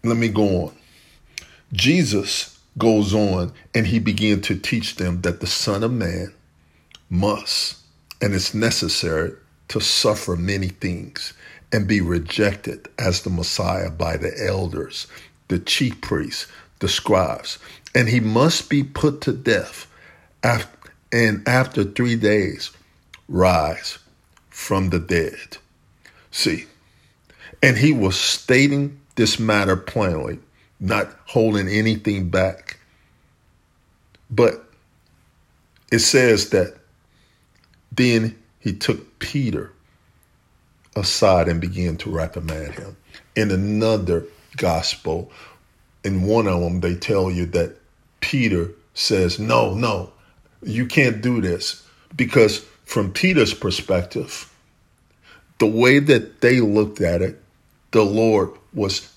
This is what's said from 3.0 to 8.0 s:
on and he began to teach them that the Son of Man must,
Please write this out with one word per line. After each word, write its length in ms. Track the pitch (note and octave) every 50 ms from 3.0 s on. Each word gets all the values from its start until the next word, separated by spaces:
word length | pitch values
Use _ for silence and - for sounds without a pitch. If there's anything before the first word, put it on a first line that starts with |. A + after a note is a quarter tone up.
| G#2 F#2+ G2
on 380 | G#2+ G#2 G2+ F#2 F#2 F2 F2 - - - - -
and 120 | A2+ A2
he 140 | F2+ A2 A2+
began 420 | G2+ G#2+ G2 - G#2+ G#2+ G#2 F#2+
to 140 | G2 - G2+
teach 400 | D2+ - - - A2+ A2+ - -
them 260 | - F#2 F2+ F2 F2
that 200 | F2 F2+ F2 -
the 60 | -
Son 360 | F#2 - - - - G2+ G2+ A2+
of 80 | A#2
Man 420 | B2+ A#2 G2+ E2+ F2 F2+ F2+ - - _ _ _ _ _ _ _ _ _ _ _ - - _ _
must, 680 | F2 F2+ G2 G#2 G#2 G2+ - - - - - - - - _ _ _ _